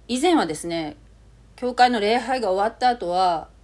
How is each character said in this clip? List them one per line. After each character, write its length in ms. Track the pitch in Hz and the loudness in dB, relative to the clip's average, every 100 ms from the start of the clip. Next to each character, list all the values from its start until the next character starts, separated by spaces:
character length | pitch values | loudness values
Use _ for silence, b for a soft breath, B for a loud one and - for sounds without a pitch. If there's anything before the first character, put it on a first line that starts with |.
| - | -8
以 140 | 247 | -2
前 140 | 339 311 | 2 2
は 100 | 175 | 0
で 80 | |
す 140 | 151 175 | -4 -6
ね、 280 | 165 156 - - - - - - - | -6 -6 -12 -20 -20 -20 -20 -20 -8
教 180 | 247 | -6
会 160 | 247 247 | 2 4
の 100 | 240 | 4
礼 200 | 208 240 | 2 0
拝 200 | 233 262 | 0 -2
が 120 | 208 | -2
終 180 | 190 214 | 0 -2
わ 60 | - | 0
っ 20 | |
た 120 | 247 | 0
後 200 | 240 175 | 0 -2
は、 400 | 180 185 165 - - | 0 0 0 -6 -18